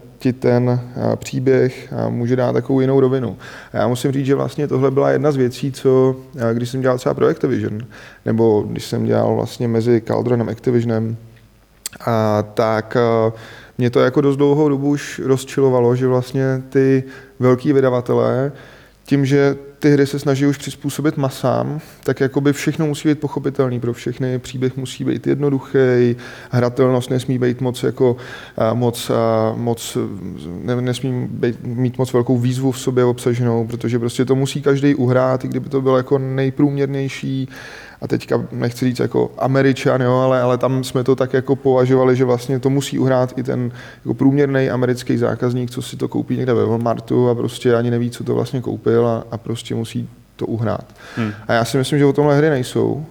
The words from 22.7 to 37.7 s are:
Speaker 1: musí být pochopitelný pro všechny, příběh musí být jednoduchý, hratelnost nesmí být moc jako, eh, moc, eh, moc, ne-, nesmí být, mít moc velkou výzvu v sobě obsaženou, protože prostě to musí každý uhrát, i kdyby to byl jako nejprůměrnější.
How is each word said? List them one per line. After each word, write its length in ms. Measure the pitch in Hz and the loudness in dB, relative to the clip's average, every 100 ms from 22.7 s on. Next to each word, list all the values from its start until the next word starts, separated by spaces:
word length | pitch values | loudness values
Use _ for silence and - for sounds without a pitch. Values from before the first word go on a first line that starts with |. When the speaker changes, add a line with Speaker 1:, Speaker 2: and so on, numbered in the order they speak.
| 147 156 | -2 -2
Speaker 1:
musí 220 | 147 160 | 0 0
být 120 | 147 | 0
pochopitelný 600 | 143 - 139 135 131 123 | -2 -4 -4 0 0 -2
pro 120 | 120 | -4
všechny, 460 | 117 - 123 131 127 | -4 -6 -4 -4 -4
příběh 380 | 123 131 127 131 | -6 -4 -4 -4
musí 280 | 127 - | -8 -6
být 220 | 131 127 135 | -4 -2 -2
jednoduchý, 920 | 135 143 135 - 135 131 123 123 120 - - - | 0 0 -2 0 2 4 4 2 0 -6 -18 -4
hratelnost 600 | 123 120 123 131 127 120 | 0 2 2 2 2 0
nesmí 280 | 131 123 127 | -2 -2 0
být 220 | 127 123 | 0 0
moc 220 | 127 120 | -4 -2
jako, 340 | 131 120 127 120 - - - - | -4 2 2 0 -6 -16 -10 -2
eh, 160 | 110 | 0
moc, 360 | 117 120 120 - | 2 0 -2 -2
eh, 460 | 120 113 113 110 113 | 0 2 2 0 0
moc, 400 | 120 113 - - 113 95 95 87 76 87 | -4 -4 -6 -4 -4 -6 -10 -10 -10 -8
ne-, 180 | - 123 | -4 -4
nesmí 460 | 127 123 135 123 123 | -2 -4 -4 -4 -4
být, 260 | 113 120 - | -4 -4 -4
mít 340 | - 120 127 123 | -6 -2 -2 -2
moc 140 | 127 | 0
velkou 260 | 123 120 127 | 0 2 0
výzvu 340 | 123 127 135 | 0 0 -2
v 60 | 123 | -2
sobě 240 | - 127 | -2 2
obsaženou, 600 | 123 123 127 120 123 117 113 | 2 0 -2 0 0 0 -2
protože 320 | 120 120 120 | -4 -2 -2
prostě 260 | 117 - | -2 -2
to 100 | 123 | 0
musí 280 | 135 135 151 | 0 0 -2
každý 320 | 143 139 143 | 0 2 2
uhrát, 500 | 143 127 127 131 131 | 2 2 2 2 0
i 40 | 131 | -4
kdyby 200 | 131 127 | -6 -4
to 120 | 139 | -2
byl 160 | 131 131 | 2 2
jako 220 | 127 139 | 2 0
nejprůměrnější. 1300 | 131 131 135 131 147 139 139 139 135 - 139 135 131 - - | 0 -2 -2 2 0 2 -2 -2 -6 -6 -6 -4 -6 -10 -18